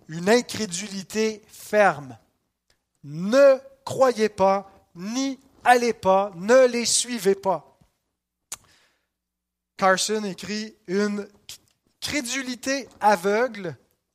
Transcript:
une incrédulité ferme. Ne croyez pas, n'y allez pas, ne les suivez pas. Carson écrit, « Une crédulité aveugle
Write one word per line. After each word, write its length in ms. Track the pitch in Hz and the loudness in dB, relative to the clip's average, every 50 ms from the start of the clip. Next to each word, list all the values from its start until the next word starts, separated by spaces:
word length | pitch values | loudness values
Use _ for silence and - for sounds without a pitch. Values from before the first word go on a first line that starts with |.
| _ | _
une 220 | - 156 170 175 202 | -14 -10 -4 0 2
incrédulité 1120 | 233 247 240 - - - 220 190 170 175 208 202 196 196 170 - - 214 220 220 214 208 _ _ | 2 2 2 -2 -8 -8 -8 -8 -8 -10 -10 -10 -12 -12 -12 -6 -4 -2 -2 -2 -4 -8 _ _
ferme. 680 | - - - - 208 214 202 185 147 143 143 127 120 - _ _ _ _ _ _ _ _ _ _ _ _ _ _ _ _ | -20 -20 -8 -2 2 4 4 4 2 0 -8 -16 -18 -20 _ _ _ _ _ _ _ _ _ _ _ _ _ _ _ _
Ne 540 | - 143 147 165 180 208 240 277 277 269 262 254 - - _ _ - | -16 -12 -10 -6 -2 2 4 6 8 8 6 4 -2 -14 _ _ -12
croyez 440 | - - 226 269 254 233 214 214 208 | -6 0 2 2 2 2 2 -2 -2
pas, 420 | - - 190 196 196 202 190 - _ _ _ _ - | 0 2 2 2 2 0 -4 -10 _ _ _ _ -18
n'y 460 | 170 185 214 233 262 269 277 262 - _ _ _ _ - | -14 -12 -8 -4 -4 -4 -4 -6 -8 _ _ _ _ 2
allez 280 | 240 247 247 240 233 | 4 4 4 4 -2
pas, 380 | 220 - - 190 190 196 202 208 180 | -2 0 2 2 2 2 2 -2 -6
ne 300 | 165 185 214 247 262 262 247 | -6 0 4 6 6 6 4
les 160 | 240 240 226 | 2 0 -2
suivez 500 | - - - - 240 247 220 175 196 196 | -2 -2 -2 -2 -4 -6 -2 0 0 0
pas. 420 | 196 - 196 175 147 - _ _ _ _ _ _ _ _ _ _ _ _ _ _ _ _ - - - _ _ _ _ _ _ _ _ _ _ _ _ _ _ _ _ _ _ _ _ _ _ _ | 0 0 -4 -4 -4 -6 _ _ _ _ _ _ _ _ _ _ _ _ _ _ _ _ -18 -18 -18 _ _ _ _ _ _ _ _ _ _ _ _ _ _ _ _ _ _ _ _ _ _ _
Carson 460 | - 190 190 190 180 - 208 214 214 | 0 2 2 2 2 0 -4 -4 -4
écrit, « 540 | 208 196 170 - - 170 208 214 220 214 - _ _ | -4 -6 -10 -10 -10 -8 -8 -8 -8 -10 -14 _ _
Une 400 | 180 185 202 208 208 208 202 - - _ _ _ - - - _ _ _ _ _ _ _ - | -6 -2 -2 -2 -2 -4 -6 -10 -12 _ _ _ -20 -20 -20 _ _ _ _ _ _ _ -14
crédulité 880 | - - 277 294 247 233 254 269 254 254 247 - - 262 269 277 220 - - - | -10 -8 -6 -6 -6 -6 -8 -8 -8 -8 -10 -8 -6 -6 -4 -6 -6 -10 -8 0
aveugle 760 | 202 214 208 175 175 202 208 220 254 262 214 208 185 165 131 - _ _ _ _ _ _ | 2 2 2 2 2 0 0 0 -2 -4 -6 -10 -12 -12 -12 -14 _ _ _ _ _ _